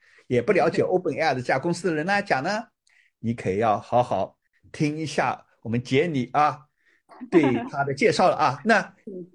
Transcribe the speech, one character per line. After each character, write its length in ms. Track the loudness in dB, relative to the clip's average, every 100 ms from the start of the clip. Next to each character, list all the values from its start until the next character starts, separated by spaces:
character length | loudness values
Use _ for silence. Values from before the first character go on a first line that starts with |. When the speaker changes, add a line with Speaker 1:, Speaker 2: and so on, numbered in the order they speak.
| _ _ -2
Speaker 1:
也 140 | -2
不 100 | 2
了 180 | 2 2
解 140 | 2
Open 320 | 0 0 -2 -2
A 40 |
I 140 | -2
的 80 | -2
这 60 | -2
家 100 | -2
公 160 | -2
司 140 | -4 -2
的 80 | -2
人 100 | -2
来 160 | -2
讲 220 | 0 -2
呢， 220 | -2 -6 -8 _ _ _ _ _
你 140 | -6
可 180 | -4 -2
要 280 | 0 2 0
好 240 | 0 0
好 340 | 0 -2 -4 _ _ _ _
听 260 | -4 -2 -2
一 80 | -6
下 420 | -2 -2 -2 _ _
我 60 | -4
们 120 | -4
Jenny 480 | 0 2 2 -2 -2
啊， 360 | 2 0 0 _ _ _ _ _ -18 2
对 100 | 4 4 2 -4
他 140 | -6
的 100 | -4
介 180 | 2 2
绍 180 | 4 2
了 60 | 4
啊。 260 | 2 0
Speaker 2:
<laughs> 40 | 2
Speaker 1:
那 140 | 2 0 _ -16
Speaker 2:
嗯。 200 | -16 -16